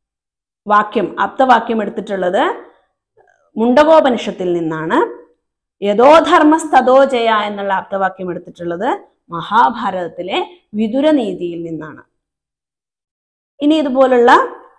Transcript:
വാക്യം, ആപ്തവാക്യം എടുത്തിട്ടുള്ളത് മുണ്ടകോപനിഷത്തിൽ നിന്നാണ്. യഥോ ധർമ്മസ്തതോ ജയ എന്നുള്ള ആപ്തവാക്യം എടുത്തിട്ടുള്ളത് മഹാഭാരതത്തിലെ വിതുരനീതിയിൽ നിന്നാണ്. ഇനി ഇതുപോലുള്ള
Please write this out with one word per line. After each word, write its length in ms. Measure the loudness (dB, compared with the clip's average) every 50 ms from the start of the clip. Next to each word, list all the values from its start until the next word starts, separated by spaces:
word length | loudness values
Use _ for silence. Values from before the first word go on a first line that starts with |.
| _ _ _ _ _ _ _ _ _ _ _ _ -4
വാക്യം, 540 | 0 0 0 0 0 -2 -4 -4 -4 -4 -4
ആപ്തവാക്യം 640 | -6 -4 -2 0 2 4 4 2 2 -2 -4 -4 -4
എടുത്തിട്ടുള്ളത് 840 | -6 -8 -10 -10 -8 -6 -4 -2 -2 0 0 0 -2 -4 -6 -12 -20 _ _ _ _ _ _ _ _ _ _ _ _ _ _ _ _ -6
മുണ്ടകോപനിഷത്തിൽ 960 | -2 0 2 4 4 4 6 6 4 4 4 0 -2 -4 -8 -8 -6 -4 -2 -2
നിന്നാണ്. 680 | -2 -4 -4 -6 -6 -4 -2 -2 0 -2 -2 -4 -10 -20 _ _ _ _ _ _ _ _ _ _ -6 -4
യഥോ 340 | -2 2 4 6 6 6 6
ധർമ്മസ്തതോ 840 | 6 4 4 4 6 4 4 2 0 0 0 2 4 4 4 4 4
ജയ 260 | 4 2 0 0 0
എന്നുള്ള 420 | 0 0 -2 -4 -6 -6 -6 -4 -4
ആപ്തവാക്യം 580 | -4 -4 -6 -6 -4 -4 -4 -6 -6 -10 -10
എടുത്തിട്ടുള്ളത് 720 | -10 -10 -12 -16 -16 -12 -10 -8 -6 -6 -4 -4 -4 -6 -8 _ _ _ _ -14
മഹാഭാരതത്തിലെ 1300 | -12 -12 -8 -2 0 2 2 2 0 -2 -6 -6 -6 -6 -8 -8 -10 -10 -10 -6 -6 -6 -6 -8 -12 -20 _ _ -6
വിതുരനീതിയിൽ 880 | -4 -4 -2 -2 0 2 2 2 2 0 -2 -6 -6 -8 -8 -8 -8 -10
നിന്നാണ്. 400 | -10 -10 -10 -12 -14 -18 -20 -20 _ _ _ _ _ _ _ _ _ _ _ _ _ _ _ _ _ _ _ _ _ _ _ _ _ _ _ _ _ _ -4
ഇനി 140 | 0 2 2
ഇതുപോലുള്ള 760 | 2 0 0 2 2 4 4 4 4 4 4 4 2 0 -2 -8 -14 -20 -20 _